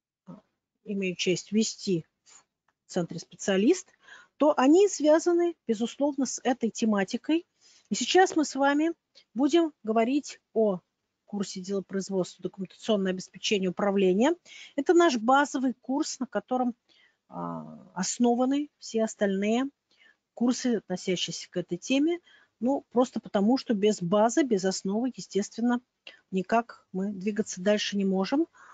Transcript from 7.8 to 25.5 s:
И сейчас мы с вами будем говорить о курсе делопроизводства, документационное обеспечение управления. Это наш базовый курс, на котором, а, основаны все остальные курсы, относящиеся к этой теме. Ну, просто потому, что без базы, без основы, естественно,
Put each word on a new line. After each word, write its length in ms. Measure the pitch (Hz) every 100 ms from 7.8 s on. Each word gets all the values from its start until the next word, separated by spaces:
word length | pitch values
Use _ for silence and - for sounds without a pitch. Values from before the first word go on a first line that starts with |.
| -
И 60 |
сейчас 420 | 208 247 359 381 320
мы 80 |
с 100 | 285
вами 380 | 269 277 285 320 330 _ _ _
будем 400 | 226 285 339 330 -
говорить 580 | 208 220 226 285 - - _
о 280 | 220 214 180 _ _ _ _
курсе 360 | - 202 196 190
делопроизводства, 840 | 180 196 - 190 185 196 175 -
документационное 720 | 185 - 185 - - 208 190
обеспечение 580 | 185 - 185 - 208 185
управления. 640 | - 202 196 185 185 269 349 - - - -
Это 180 | 277
наш 220 | 349 339 247
базовый 580 | 220 277 294 277 254
курс, 440 | - - 269 320 -
на 60 | 247
котором, 480 | 208 - 254 247 - _ _ _ _ _
а, 640 | 175 175 170 156 156 -
основаны 760 | 180 190 - 240 240 254 285 294 _
все 260 | - 220
остальные 600 | 220 - 202 196 208 233 269 _ _ _ _ _ _
курсы, 420 | - 247 233 254 220
относящиеся 720 | - 180 - 180 - - -
к 60 | 180
этой 220 | 175 175
теме. 420 | - 269 311 349 _ - _ -
Ну, 240 | 233 285 -
просто 300 | 233 247 226
потому, 360 | - 208 202 262
что 180 | -
без 260 | 208 208 208
базы, 420 | 175 208 226 269
без 220 | 277 196
основы, 480 | 190 190 190 214 254
естественно, 640 | 214 - 190 208